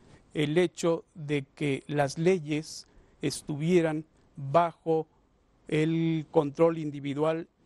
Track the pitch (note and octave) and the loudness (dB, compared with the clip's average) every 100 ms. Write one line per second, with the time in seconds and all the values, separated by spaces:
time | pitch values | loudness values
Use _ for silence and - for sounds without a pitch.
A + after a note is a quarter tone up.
0 | - - _ E3 D3 D#3 F3 - E3+ E3 | -20 -20 _ -4 0 2 0 0 -2 -2
1 | - - D3 D3 C3+ - D3 C3+ - D3 | -6 -12 -4 -4 -4 -4 -2 -2 -2 -2
2 | C#3 E3 E3 F#3+ D3 D3+ D#3 - - - | 0 0 2 2 0 -4 -6 -14 -18 -20
3 | _ _ - - - C#3+ D#3+ F3+ D#3+ D#3 | _ _ -6 -6 -8 -4 2 4 2 -2
4 | - _ _ - C3+ E3 E3+ - E3 D#3+ | -8 _ _ -14 0 2 2 -2 -2 -2
5 | D#3 _ _ _ _ _ - D#3 D#3+ E3 | -2 _ _ _ _ _ -2 0 2 2
6 | E3 D#3+ D3 D#3+ C#3+ C#3 E3 E3 D3+ C#3+ | 0 -2 0 0 2 4 2 2 -6 -6
7 | C#3 C#3 D#3 D#3+ F3 _ | -6 -2 0 -2 -6 _